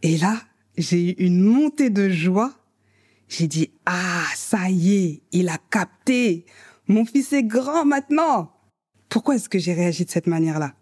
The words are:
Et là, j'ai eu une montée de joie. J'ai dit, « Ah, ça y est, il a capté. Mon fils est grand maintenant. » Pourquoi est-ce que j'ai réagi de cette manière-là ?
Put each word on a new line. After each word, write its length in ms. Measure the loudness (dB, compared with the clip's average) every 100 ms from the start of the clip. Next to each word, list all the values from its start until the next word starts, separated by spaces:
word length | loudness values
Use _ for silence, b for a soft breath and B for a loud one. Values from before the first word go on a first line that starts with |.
Et 160 | 0 2
là, 220 | 0 -2 -6 _ _ -8
j'ai 340 | -2 0 0
eu 40 | 0
une 240 | 2 4
montée 480 | 4 4 2 0 0
de 180 | 2 0
joie. 460 | 0 0 0 -2 -6 _ _ _ _ _ _ _
J'ai 180 | -4 -4
dit, « 240 | -2 -4 _ -6
Ah, 380 | -6 -4 -4 -6
ça 360 | -8 -4 -4 0
y 260 | 0 2 2
est, 260 | 0 -4 _
il 160 | -2 -2
a 100 | -4 _
capté. 760 | -4 -4 _ -2 0 2 -2 -6 B B B 0
Mon 160 | 2
fils 280 | 2 0 0
est 120 | 0
grand 400 | 0 0 0 0
maintenant. » 680 | 2 0 0 0 2 0 -2 _ _ _ _ _ _
Pourquoi 280 | -2 0 -2
est-ce 120 | 0
que 100 | -4
j'ai 160 | -2
réagi 300 | 0 0 0
de 60 | -2
cette 160 | -2 -2
manière-là ? 480 | 0 0 -2 -6 -10